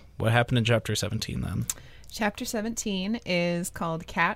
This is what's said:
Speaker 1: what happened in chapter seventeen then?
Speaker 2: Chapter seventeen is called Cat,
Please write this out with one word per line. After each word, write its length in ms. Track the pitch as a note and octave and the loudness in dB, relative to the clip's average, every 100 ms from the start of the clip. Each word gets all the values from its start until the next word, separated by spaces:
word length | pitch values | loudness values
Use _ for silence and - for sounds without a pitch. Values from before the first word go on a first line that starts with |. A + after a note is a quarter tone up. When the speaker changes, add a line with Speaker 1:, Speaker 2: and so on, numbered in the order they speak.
| - - | -4 -2
Speaker 1:
what 160 | A2 | 4
happened 240 | A#2+ A#2+ B2 | 4 4 4
in 80 | A2+ | 4
chapter 280 | A2+ - | 2 2
seventeen 460 | G#2 G2+ A2 - - | -2 -2 -2 -4 -4
then? 260 | E2+ F#2+ A#2+ - - - - | -2 -2 -2 -6 -10 -18 -10
Speaker 2:
Chapter 320 | - G#3 - | -2 -2 -2
seventeen 800 | B3 A3+ A3 A3+ G#3+ F#3+ F#3+ A#3 - | -4 -4 -4 -4 -2 -2 0 -2 0
is 440 | F3 F3 F3 F3+ | 2 2 0 -2
called 360 | - E3+ E3 - | -4 -4 -4 -2
Cat, 280 | F3+ E3+ | 2 2